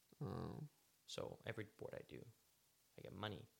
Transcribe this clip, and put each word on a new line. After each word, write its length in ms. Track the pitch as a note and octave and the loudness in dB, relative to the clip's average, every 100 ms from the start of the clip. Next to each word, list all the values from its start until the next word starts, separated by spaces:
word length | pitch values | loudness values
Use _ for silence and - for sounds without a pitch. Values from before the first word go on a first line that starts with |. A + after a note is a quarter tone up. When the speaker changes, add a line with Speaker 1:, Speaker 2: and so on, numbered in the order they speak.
| - - | -20 -2
Speaker 1:
Oh. 400 | C#3+ F2 E2+ - D3+ - - - - | 2 2 2 0 -4 -6 -20 -20 -2
Speaker 2:
So 300 | - - - - | 2 2 2 0
every 180 | A2 G#2 - | 0 -2 -2
board 140 | - - | -2 -2
I 60 | - | -2
do, 80 | - A#2 - - - - - - - | -6 -6 -12 -20 -20 -20 -20 -16 -8
I 40 | |
get 140 | - F#2 | -6 0
money. 320 | G#2+ F#2 - | 2 0 -4